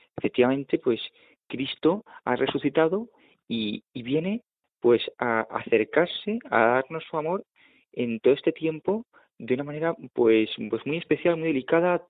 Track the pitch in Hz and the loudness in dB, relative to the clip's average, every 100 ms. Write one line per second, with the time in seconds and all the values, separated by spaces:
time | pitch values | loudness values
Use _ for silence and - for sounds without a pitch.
0 | _ - 107 - 123 135 139 165 131 113 | _ -8 -2 2 2 2 -2 -2 0 -2
1 | - - _ _ - 123 135 - 151 196 | -4 -16 _ _ -12 -8 -8 0 0 0
2 | - - - 123 131 139 143 160 160 190 | -4 -10 -4 0 0 0 0 2 2 0
3 | 233 _ _ _ - 117 107 110 - 127 | -6 _ _ _ -8 -4 -4 -6 -10 -12
4 | 117 151 180 233 - _ _ _ 120 117 | -4 -2 -2 -6 -8 _ _ _ 4 4
5 | - - 120 113 - 113 - 110 107 151 | 2 -4 0 0 -2 -6 0 2 2 0
6 | 175 - 202 233 - 113 117 127 - 160 | 0 -2 -6 -6 0 2 4 2 -2 -8
7 | - 160 156 190 - _ _ _ _ - | -8 -6 -4 -4 -8 _ _ _ _ -6
8 | 120 113 127 139 165 - 160 156 - 214 | -4 0 2 2 0 -2 -4 -4 -4 -4
9 | - _ _ - 117 127 135 151 165 165 | -6 _ _ -12 -4 -4 -4 -4 -4 -4
10 | - - 117 113 107 - 107 113 139 165 | -6 2 4 4 2 -4 -6 -6 -4 -6
11 | - 147 175 160 160 139 127 165 180 175 | -2 0 0 0 -2 -2 0 2 2 0
12 | - | -4